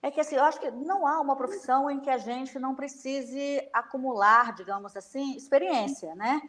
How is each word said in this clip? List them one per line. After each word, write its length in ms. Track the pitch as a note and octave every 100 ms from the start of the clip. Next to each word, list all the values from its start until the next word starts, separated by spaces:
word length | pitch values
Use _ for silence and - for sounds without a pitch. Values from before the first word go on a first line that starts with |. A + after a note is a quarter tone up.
é 80 | C#4
que, 100 | C#4+
assim, 160 | D4+ C4+
eu 80 |
acho 160 | D4 -
que 120 | C#4
não 340 | A#3 D4+ G4 D4
há 140 | D#4+
uma 140 | C#4 C4+
profissão 540 | B3+ G4 - B3+ C#4+
em 100 | C#4
que 100 | C#4
a 80 | B3+
gente 400 | G#3+ B3 C4 C4+
não 160 | C4
precise 920 | C4 C#4 - C4 C4+ A#3 C4+ C#4+ C#4+ C4+
acumular, 840 | A#3 A#3 C4+ C4 A3+ G3+ A3+ A#3+ F#3
digamos 400 | F#3 G3 G3 G3
assim, 380 | - C4+ C#4 C#4
experiência, 800 | - C#4 F4+ C#4 G3+ - E3 E3
né? 260 | A3 D4